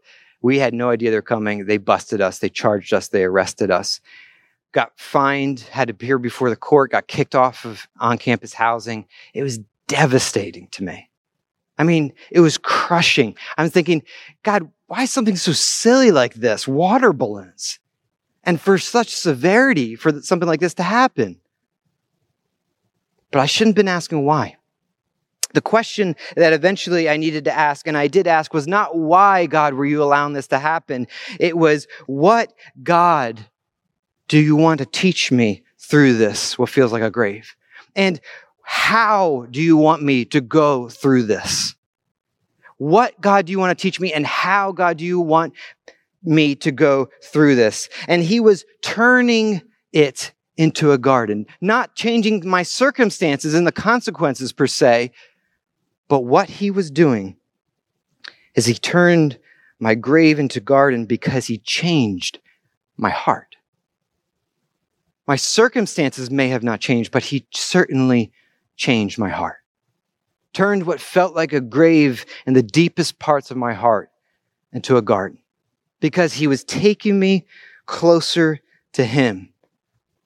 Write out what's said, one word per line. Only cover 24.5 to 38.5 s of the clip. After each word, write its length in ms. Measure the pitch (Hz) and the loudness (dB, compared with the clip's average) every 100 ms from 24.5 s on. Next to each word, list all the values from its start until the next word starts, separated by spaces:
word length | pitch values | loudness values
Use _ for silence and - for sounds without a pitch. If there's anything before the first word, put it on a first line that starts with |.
| - _ _ _ _ _ _ _ _ - | -10 _ _ _ _ _ _ _ _ -6
The 80 | 147 | -4
question 560 | - 220 220 - 190 156 - - | 0 0 0 -4 -4 -6 -6 2
that 160 | 165 | 2
eventually 560 | 160 175 196 175 175 160 | 4 0 -2 -2 -2 0
I 80 | 151 | 0
needed 280 | 156 156 | -2 -4
to 80 | 147 | -4
ask, 340 | 147 151 139 165 | 0 0 -2 -4
and 100 | 151 | 0
I 120 | 143 | 0
did 180 | 175 175 | 2 2
ask, 260 | 160 156 | 2 0
was 140 | 160 143 | -4 -2
not, 300 | 202 180 165 | 0 0 -2
"Why, 500 | 156 175 202 190 165 | 2 4 6 4 2
God, 280 | 156 147 | 0 0
were 120 | 131 143 | 0 -2
you 160 | 147 | 0
allowing 300 | 143 143 143 | 2 2 0
this 160 | 143 - | -4 -4
to 100 | 135 | -2
happen?" 480 | 151 165 - 131 120 - - 180 | -2 -4 -4 -8 -8 -12 -16 -4
It 160 | 170 165 | -2 2
was, 300 | 160 151 - - - | 2 2 -4 -16 -10
"What, 460 | 139 175 233 - _ - - | 0 2 2 0 _ -20 -10
God, 640 | 127 170 175 156 120 113 110 _ _ _ _ _ _ _ - | 0 2 2 2 -2 -8 -18 _ _ _ _ _ _ _ 0
do 100 | 151 | 2
you 180 | 151 151 | 4 4
want 220 | 160 156 | 2 2
to 80 | 135 | -4
teach 460 | - 185 - - | -2 -2 0 0
me 320 | 123 110 98 _ _ | 0 0 -2 _ _
through 360 | - 147 139 | 0 4 4
this, 420 | 113 107 104 - - | 4 0 -2 -6 -4
what 120 | 123 | -2
feels 220 | - 123 | 0 0
like 100 | 113 | 0
a 80 | 110 | -4
grave? 460 | 120 104 107 - _ _ - - | -2 -4 -6 -16 _ _ -20 -8
And 260 | - 190 156 - - _ | -2 -2 -2 -10 -20 _